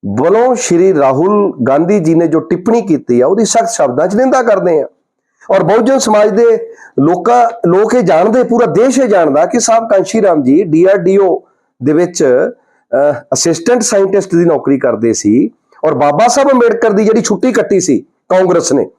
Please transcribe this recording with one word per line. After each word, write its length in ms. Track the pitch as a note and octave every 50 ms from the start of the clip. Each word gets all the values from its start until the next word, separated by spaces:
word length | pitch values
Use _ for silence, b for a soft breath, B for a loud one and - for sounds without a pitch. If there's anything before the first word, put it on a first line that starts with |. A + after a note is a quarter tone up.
| -
ਵੱਲੋਂ 500 | G2+ G2 A2+ C3+ E3+ G3 A3 A#3+ B3+ B3
ਸ਼੍ਰੀ 380 | A3+ - - E3+ E3+ F3+ F#3+ F#3+
ਰਾਹੁਲ 600 | D3+ C#3 C3 C3 C3+ E3 F#3+ G#3 G#3 G3+ F#3 - - A#2
ਗਾਂਧੀ 320 | A#2+ C3+ D3 E3 F3 G#3 G#3
ਜੀ 140 | D#3+ D#3 E3
ਨੇ 140 | D#3+ E3+
ਜੋ 120 | D#3+ D3+ D#3+
ਟਿੱਪਣੀ 420 | D#3 - F3 E3+ F3+ A#3 A3 A#3+
ਕੀਤੀ 400 | G#3 G3+ D#3+ C3 - - A#2+ A#2+
ਆ, 60 | B2
ਉਹਦੀ 180 | C#3+ F#3+ A3 A3+
ਸਖਤ 240 | - - A3+ A3+ -
ਸ਼ਬਦਾਂ 380 | - - D#3+ C3+ B2 C3 D#3+
'ਚ 80 | F3+ G3+
ਨਿੰਦਾ 280 | G#3+ C4 C4 B3+ C4 B3
ਕਰਦੇ 380 | A3+ G#3 F#3+ F3 F3+ E3 D3+
ਆ। 60 | C3+ - _ _ _ _ _ _ _ b b b b b
ਔਰ 120 | F#3+ F#3+ F3
ਬਹੁਜਨ 340 | D#3 G3+ A#3 A3 A#3 C4+
ਸਮਾਜ 320 | C4 - A3+ G#3+ G#3 - G#3+
ਦੇ 440 | G3 G3+ A#3 A#3 A3 G#3+ - B B B B B B -
ਲੋਕਾਂ, 500 | C3+ D#3 F3+ F3 E3+ A3+ A#3+ B3 A#3+ A#3 - - -
ਲੋਕ 280 | F3 F3 F#3+ G#3+ A3 A#3
ਇਹ 60 | B3+
ਜਾਣਦੇ, 420 | G#3+ F3 F3 D#3 F3+ A3 G#3+ B3+ B3
ਪੂਰਾ 220 | - A3+ A3+ A#3+
ਦੇਸ਼ 340 | F#3 D3 F3+ A#3 C4+ B3 B3+
ਇਹ 80 | C4+
ਜਾਣਦਾ 380 | A#3 G3+ F#3 E3 D3+ C3+ D3 E3
ਕਿ 140 | - - A#3+
ਸਾਹਿਬ 240 | - - A3 A3+ A3+ A3+
ਕਾਂਸ਼ੀ 320 | G3+ F#3+ F3+ - - A3
ਰਾਮ 220 | G#3 G3 E3+ D#3 C3+
ਜੀ 200 | B2 C#3 E3 G#3+
ਡੀ 220 | E3 D3+ D#3+ F3
ਆਰ 120 | F#3 G3
ਡੀ 200 | G3+ E3 F3+ F#3+
ਓ 260 | G3+ G3 F#3 D#3+ - - _ _ _ _ _ _ _ B2+
ਦੇ 100 | C#3 D3+
ਵਿੱਚ, 560 | D#3 F3+ F3+ F3 - D#3+ C3+ B2 C3 - A#3+ - _ _ _ _ _ _ _ -
ਅਹ, 200 | C3 C#3+ D3 C#3 - - _ C3
ਅਸਿਸਟੈਂਟ 480 | B2 - E3+ D#3+ D#3+ - A#3 A#3+ B3
ਸਾਇੰਟਿਸਟ 540 | A3+ - A3 G3 G3 F#3+ G3 G3+ F#3+ F#3+ -
ਦੀ 100 | E3+ F3
ਨੌਕਰੀ 340 | E3+ D#3 C3+ - C3+ C#3 C3
ਕਰਦੇ 340 | - B2+ A2+ A2 A2+ A#2 G#2+
ਸੀ 380 | - - G#2 G#2+ B2+ F3 A3+ _ _ b b b b b
ਔਰ 80 | D#3 D3+
ਬਾਬਾ 340 | B2+ D3 C#3+ C#3+ E3 A3
ਸਾਹਿਬ 240 | A#3+ A#3+ C#4 C#4 C#4+
ਅੰਬੇਡਕਰ 380 | C4+ B3 A#3+ A#3 G#3+ - - A3+
ਦੀ 160 | G3+ F#3+ A3
ਜਿਹੜੀ 160 | G#3 A3 A#3
ਛੁੱਟੀ 300 | - - G#3 F3+ - B3+
ਕੱਟੀ 280 | G#3+ A#3 G3 - G#3 F#3
ਸੀ 260 | - - C3+ G#2 - _ _ _ _ _
ਕਾਂਗਰਸ 440 | F3 F#3 F#3+ F3+ C3 B2+ - - D3+
ਨੇ 160 | C3+ G2 - _